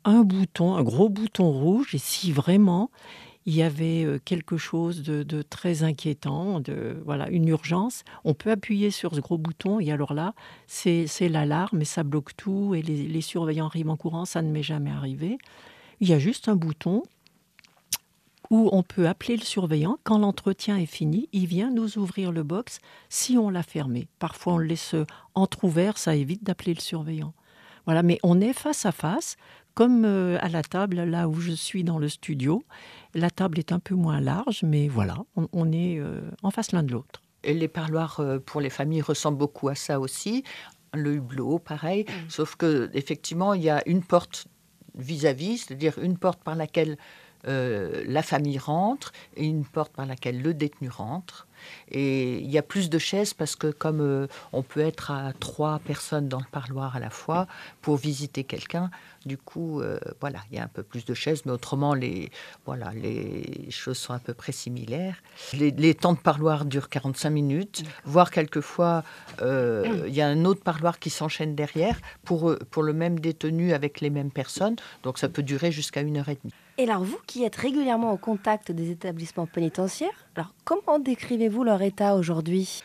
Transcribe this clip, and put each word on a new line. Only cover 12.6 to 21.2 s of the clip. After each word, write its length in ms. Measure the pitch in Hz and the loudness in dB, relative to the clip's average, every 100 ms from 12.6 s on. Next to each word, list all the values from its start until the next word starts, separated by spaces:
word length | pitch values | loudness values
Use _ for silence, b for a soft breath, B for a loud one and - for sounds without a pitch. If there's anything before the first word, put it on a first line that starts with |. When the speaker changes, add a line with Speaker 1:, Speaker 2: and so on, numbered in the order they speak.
| 202 | 0
Speaker 1:
et 60 | 175 | 0
les, 260 | 160 151 143 | 0 -2 -2
les 140 | 160 | -2
surveillants 460 | 160 180 160 156 156 | -2 -2 0 0 0
arrivent 240 | 165 156 | -2 -2
en 80 | 156 | -2
courant, 260 | 165 165 | -2 -4
ça 160 | 180 170 | -4 -2
ne 100 | 160 | 0
m'est 120 | 151 | 0
jamais 300 | 143 151 143 | -2 -2 -2
arrivé. 440 | 143 139 135 165 254 B B B B B B | -4 -4 -4 -4 -4 B B B B B B
Il 80 | 185 | 6
y 60 | |
a 40 | 156 | 6
juste 300 | 143 262 - | 6 2 2
un 80 | 202 | 2
bouton 460 | 165 151 - 196 370 _ _ _ _ _ - _ _ - _ _ _ _ - | 2 -2 0 0 -2 _ _ _ _ _ -20 _ _ -10 _ _ _ _ 2
où 220 | 220 220 | 4 6
on 100 | 190 | 4
peut 260 | 175 - 165 | 2 2 2
appeler 280 | 185 - 233 | 2 -2 -2
le 80 | |
surveillant. 540 | - - 180 156 156 277 | -2 -2 0 2 2 0
Quand 120 | - 214 | 2 4
l'entretien 600 | 208 196 - 196 - 202 | 4 2 -2 -2 0 0
est 80 | 165 | -2
fini, 420 | - 156 170 | -2 0 0